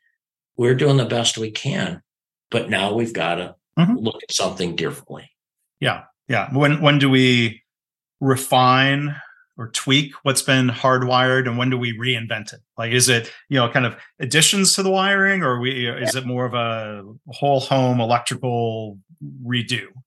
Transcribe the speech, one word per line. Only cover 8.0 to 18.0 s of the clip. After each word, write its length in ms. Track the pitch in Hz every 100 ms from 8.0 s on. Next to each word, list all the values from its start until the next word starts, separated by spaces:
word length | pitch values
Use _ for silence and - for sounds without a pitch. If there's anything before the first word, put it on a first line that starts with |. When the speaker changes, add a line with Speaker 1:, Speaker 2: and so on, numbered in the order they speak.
| _ -
Speaker 2:
refine 960 | 135 127 - 127 127 131 135 139 147 143 - - _ -
or 120 | 113
tweak 420 | - - 135 135 -
what's 200 | 139 131
been 260 | - 131 127
hardwired, 760 | 117 131 127 123 127 127 131 123
and 100 | 120
when 140 | 127
do 80 | 127
we 180 | 120 110
reinvent 560 | 123 120 113 110 104
it? 80 | - _ -
Like, 160 | 117
is 160 | 127 123
it, 240 | 120 117 - -
you 100 | 135
know, 120 | 117
kind 160 | 139 120
of 100 | - - -
additions 560 | 120 151 170 202 190
to 80 | -
the 80 | 190
wiring, 520 | 190 190 196 190 196
or 180 | 143 123
we, 280 | 127 131 120
is 260 | 135 123
it 120 | 131 127
more 180 | 123
of 80 | 127
a 520 | 120 117 113 107 104 101 117 -
whole 320 | - 143 139
home 400 | 135 135 127 123